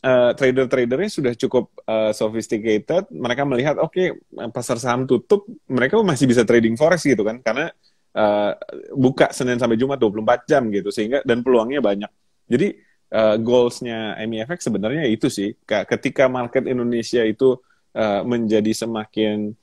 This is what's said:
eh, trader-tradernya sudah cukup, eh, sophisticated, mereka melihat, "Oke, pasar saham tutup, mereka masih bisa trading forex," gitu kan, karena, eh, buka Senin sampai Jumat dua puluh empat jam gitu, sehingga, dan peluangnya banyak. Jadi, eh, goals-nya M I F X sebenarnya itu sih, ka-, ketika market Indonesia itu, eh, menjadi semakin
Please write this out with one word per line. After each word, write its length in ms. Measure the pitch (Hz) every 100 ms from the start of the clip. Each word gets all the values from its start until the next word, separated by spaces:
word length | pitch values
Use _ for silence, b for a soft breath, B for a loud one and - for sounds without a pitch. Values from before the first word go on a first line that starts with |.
eh, 280 | 131 127 123 113
trader-tradernya 720 | 135 127 127 127 120 131 208
sudah 240 | - 127
cukup, 400 | 120 127 127 110 - -
eh, 240 | 110 110
sophisticated, 960 | 107 110 113 107 113 110 107 - 165 208
mereka 400 | 156 120 123 143
melihat, 320 | 123 147 143
"Oke, 400 | 160 185 180 - _ - 113
pasar 240 | 123 120 120
saham 320 | 123 120 131
tutup, 400 | 123 - 208 208 233 _
mereka 240 | 127 127 214
masih 240 | 202 131 135
bisa 160 | 120
trading 320 | 107 117 113 117
forex," 320 | 151 175 147
gitu 160 | 113
kan, 160 | 104 120
karena, 320 | 113 120 160 - _ _ _
eh, 400 | - 107 104 104 - - - -
buka 400 | 135 131 135 156
Senin 240 | - 127 120
sampai 240 | 120 113
Jumat 160 | 131 135
dua 160 | 110
puluh 160 | 107 110
empat 160 | 120
jam 240 | - 147 113
gitu, 240 | 101 98
sehingga, 320 | 107 107 135
dan 160 | 131 117
peluangnya 400 | 123 123 113 143
banyak. 320 | 107 101 104 _ _ _ _
Jadi, 160 | 120 196 - b b _ 107
eh, 200 | 110 110
goals-nya 800 | 113 123 120 - 120 113 107 -
M 160 | 110 113
I 80 |
F 160 | 120 175
X 80 | -
sebenarnya 400 | 101 110 156 139
itu 240 | 110 139
sih, 240 | - 101 -
ka-, 240 | - 107 95
ketika 400 | 127 135 - 131
market 400 | 127 120 135 113
Indonesia 560 | 123 120 117 110 123
itu, 320 | 110 104 131 127 _ _ _ 113
eh, 260 | 110 101 120
menjadi 480 | 120 110 110 107 110
semakin 800 | 117 110 107 - 107 107 104 107